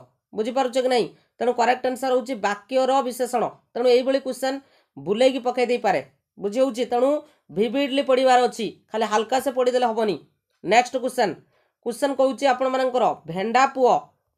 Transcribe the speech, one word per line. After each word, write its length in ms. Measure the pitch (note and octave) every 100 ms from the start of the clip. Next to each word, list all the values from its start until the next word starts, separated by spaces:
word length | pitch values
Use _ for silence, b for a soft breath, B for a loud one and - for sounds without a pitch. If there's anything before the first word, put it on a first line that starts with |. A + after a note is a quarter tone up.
| - _ _
ବୁଝିପାରୁଛ 440 | F#3+ A3 B3 B3+ B3+
କି 60 | B3+
ନାହିଁ? 180 | B3 D#3+ b b b
ତେଣୁ 140 | A#3+
କରେକ୍ଟ 320 | A#3 A3+ B3 B3+
ଆନ୍ସର 240 | B3+ C4
ହେଉଛି 220 | B3+ B3 A#3+
ବାକ୍ୟର 500 | G3+ G3+ - C4 C4 C4+
ବିଶେଷଣ। 400 | B3+ A#3+ A#3+ A#3+ F3 - _
ତେଣୁ 140 | A3+ B3
ଏଇଭଳି 320 | A#3+ C4 C4+
କ୍ୱେଶ୍ଚନ 340 | C4 B3 C4 C#4 b b b -
ବୁଲେଇକି 440 | C#3+ G#3+ C4 C4
ପକେଇ 260 | A#3+ A#3+ A#3
ଦେଇପାରେ, 340 | B3 A3+ D#3+ B2+ _ _ -
ବୁଝି 200 | G3+ A3
ହେଉଛି? 240 | C4+ A3+ A#3
ତେଣୁ 240 | A#3+ C4+ D4+ D4+ b b
ଭିଭିଡଲି 520 | D3+ A3+ C4 C#4+ C4+
ପଢ଼ିବାର 360 | C4+ B3+ C4 B3 B3
ଅଛି, 180 | - F#3+ - _
ଖାଲି 160 | A3
ହାଲକା 320 | A3 G#3+ G#3+ C4
ସେ 100 | C4+
ପଢ଼ିଦେଲେ 340 | B3 B3 B3 A#3+
ହବନି। 300 | A3 A3 D#3 _ _ _ _
ନେକ୍ସଟ 300 | D#3+ A3+ B3 C4
କ୍ୱେଶ୍ଚନ, 340 | B3 B3 G#3 B2+ _ _ _ _ A#3+
କ୍ୱେଶ୍ଚନ 240 | A3+ C#4
କହୁଛି 300 | C4+ C4+ - C#4
ଆପଣମାନଙ୍କର 580 | B3 C4 C4 C4 B3 F#3+ C#3 D3+
ଭେଣ୍ଡା 380 | F3 G#3+ A#3+ C4+
ପୁଅ, 180 | C4+ A#3+ E3+ - _ _